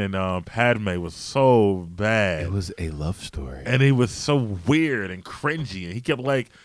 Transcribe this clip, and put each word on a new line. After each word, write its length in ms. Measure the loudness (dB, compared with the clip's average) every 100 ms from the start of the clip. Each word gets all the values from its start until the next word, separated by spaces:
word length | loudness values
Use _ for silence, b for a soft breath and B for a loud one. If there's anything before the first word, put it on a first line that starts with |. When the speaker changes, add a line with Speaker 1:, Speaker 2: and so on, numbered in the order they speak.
Speaker 1:
and, 100 | 0
uh, 280 | 0 -2 -2
Padme 580 | -4 0 2 2 0 -2
was 140 | -4 -8
so 720 | -4 4 6 6 6 2 -4
bad. 540 | -4 0 2 2 0
Speaker 2:
It 80 | -2
was 200 | -2 -4 -6
a 120 | -6
love 340 | -4 -4 -4
story. 400 | -8 -10 -8 -8 -2
Speaker 1:
And 160 | 4
he 100 | 4
was 200 | 4 2
so 240 | 0 0 0
weird 720 | 0 -2 2 2 2 -2 -4
and 140 | -8 -12
cringy. 600 | -6 -4 -4 -6 -8 -8
And 80 |
he 80 | -6
kept, 180 | -2 -2
like, 280 | 0 -2 -2 b